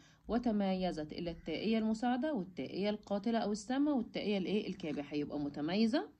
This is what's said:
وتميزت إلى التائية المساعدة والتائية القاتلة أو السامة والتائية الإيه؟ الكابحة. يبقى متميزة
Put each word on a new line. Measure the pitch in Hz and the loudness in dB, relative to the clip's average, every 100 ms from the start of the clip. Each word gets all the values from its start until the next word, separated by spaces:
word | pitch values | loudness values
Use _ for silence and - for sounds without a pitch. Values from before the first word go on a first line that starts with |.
| - - - | -12 -14 -2
وتميزت | 233 240 208 196 185 185 156 151 | 0 2 2 2 2 0 -2 -6
إلى | - 170 | -4 -6
التائية | 165 - 151 214 226 | -6 -4 -2 0 2
المساعدة | 220 220 247 254 311 | 2 2 2 2 0
والتائية | 262 175 - 131 - 208 | -2 -4 -6 -6 -2 -2
القاتلة | 208 - 202 226 226 | -2 -2 -2 0 0
أو | 202 | 0
السامة | 208 - 262 294 | -2 -2 2 2
والتائية | 277 - - 190 202 | 2 0 -2 0 0
الإيه؟ | 165 208 - | 2 0 0
الكابحة. | 180 160 135 143 151 | -4 -4 -4 -2 -2
يبقى | 143 147 | -2 -2
متميزة | 143 147 151 196 226 285 440 - | -4 -2 0 4 4 2 -2 -8